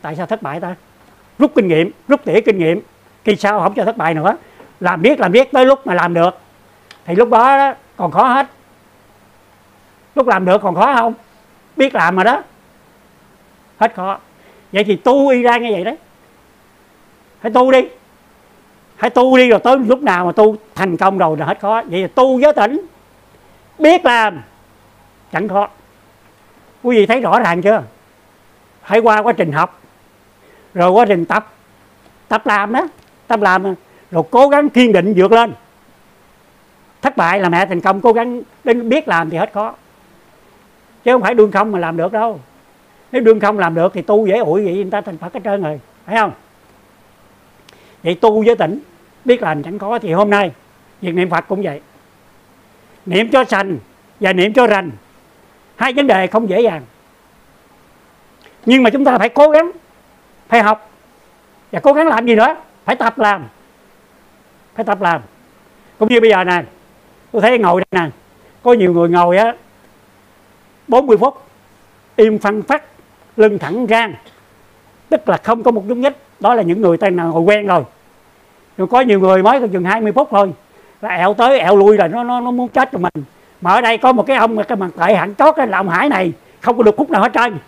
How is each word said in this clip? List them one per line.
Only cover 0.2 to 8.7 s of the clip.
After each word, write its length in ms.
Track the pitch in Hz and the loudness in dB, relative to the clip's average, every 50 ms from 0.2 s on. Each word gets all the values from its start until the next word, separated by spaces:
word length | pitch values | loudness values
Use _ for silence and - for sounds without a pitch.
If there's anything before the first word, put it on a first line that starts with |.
| 180 | -10
thất 160 | - 220 214 | -8 -8 -8
bại 180 | - 139 143 175 | -8 -10 -12 -10
ta? 160 | 190 175 185 - _ _ _ _ _ _ _ _ _ _ _ - | -10 -12 -12 -14 _ _ _ _ _ _ _ _ _ _ _ -2
Rút 120 | 269 - - | -2 0 2
kinh 120 | 277 208 180 | 0 0 2
nghiệm, 240 | 165 156 165 202 - _ _ - | 2 0 0 -2 -4 _ _ -2
rút 180 | 277 277 - | -2 -2 0
tỉa 160 | - 160 214 | 0 0 0
kinh 160 | 220 - 208 190 | 2 2 0 0
nghiệm. 240 | 165 160 170 208 - - _ _ _ _ _ _ - | 0 -2 -2 -4 -6 -12 _ _ _ _ _ _ -4
Kỳ 120 | 220 208 | -4 -2
sau 240 | - - 202 208 208 | -2 -2 -2 0 0
không 140 | 165 196 202 | -2 -2 -2
cho 120 | 254 190 | -2 -4
thất 120 | 208 226 233 | -4 -4 -4
bại 160 | 156 160 170 | -4 -4 -2
nữa. 240 | 156 151 190 233 330 - - _ - - - _ - | -2 0 -2 -2 -2 -6 -20 _ -20 -20 -20 _ -6
Làm 220 | 185 180 180 165 | -4 -4 -2 0
biết, 180 | 165 240 302 269 | 2 2 2 2
làm 120 | 226 180 | 0 2
biết 200 | 175 233 269 262 | 2 2 2 2
tới 140 | - 262 254 | 2 2 4
lúc 220 | 262 269 269 - 226 | 4 2 0 -2 -2
mà 60 | 180 | -2
làm 200 | 175 165 175 170 | -2 -2 0 0
được. 240 | 170 170 185 - - _ _ _ _ _ _ _ _ _ - - _ _ | 0 0 0 -2 -4 _ _ _ _ _ _ _ _ _ -20 -20 _ _
Thì 100 | - 175 | -4 0
lúc 140 | 190 240 233 | 0 2 2
đó, 280 | 247 220 240 262 277 277 | 4 4 4 4 4 2
đó 160 | 277 277 262 - _ _ _ - | 2 0 -2 -6 _ _ _ -8
còn 140 | 185 165 | -8 -4
khó 120 | 147 180 233 | 0 0 0
hết. 240 | 262 240 277 269 - _ _ _ _ | 2 2 0 -2 -4 _ _ _ _